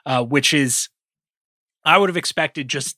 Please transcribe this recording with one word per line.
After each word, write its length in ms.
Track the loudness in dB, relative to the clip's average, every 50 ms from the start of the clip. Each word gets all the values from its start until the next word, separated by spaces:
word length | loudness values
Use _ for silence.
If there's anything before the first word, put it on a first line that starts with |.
| _
uh, 200 | -2 0 0 0
which 280 | 2 0 2 2 4 2
is, 360 | 2 2 2 0 -2 -4 -6 _ _ _ _ _ _ _ _ _ _ _ _ _ _ _ _ _ _ _
I 120 | 2 4 4
would 100 | 4 2
have 80 | -2
expected 500 | -4 -6 -4 -4 -2 -4 -4 -4 -8 -8
just 300 | -6 -6 -6 -6 -8 -12